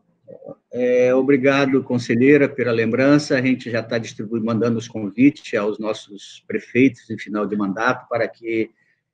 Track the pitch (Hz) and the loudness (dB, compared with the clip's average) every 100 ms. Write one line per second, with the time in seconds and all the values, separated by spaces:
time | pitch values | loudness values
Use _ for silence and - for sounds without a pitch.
0 | _ _ - - - - _ 120 123 123 | _ _ -20 -20 -20 -20 _ -4 0 2
1 | 127 131 131 139 135 139 135 135 127 123 | 4 2 4 2 4 2 2 0 0 -4
2 | 120 117 135 147 139 - 120 113 113 120 | 0 2 6 6 4 0 -2 0 0 2
3 | 139 147 143 135 131 123 120 113 113 117 | 4 4 2 -2 0 -2 -4 -6 -4 -6
4 | 110 - 107 117 113 113 120 113 110 113 | -6 -12 -6 -4 -2 0 0 -2 -6 -8
5 | 101 101 143 147 - 110 104 104 107 107 | -6 2 2 2 -4 -4 -2 -4 -6 -8
6 | - 101 - - - 107 - 120 135 120 | -10 -20 -20 -20 -8 -8 -2 2 2 2
7 | - 107 107 104 101 104 101 95 120 123 | -12 -12 -8 -6 -4 -2 -4 -2 -2 -2
8 | - 120 110 - 113 113 110 _ _ _ | -4 -4 -4 -8 -6 -4 -6 _ _ _
9 | _ | _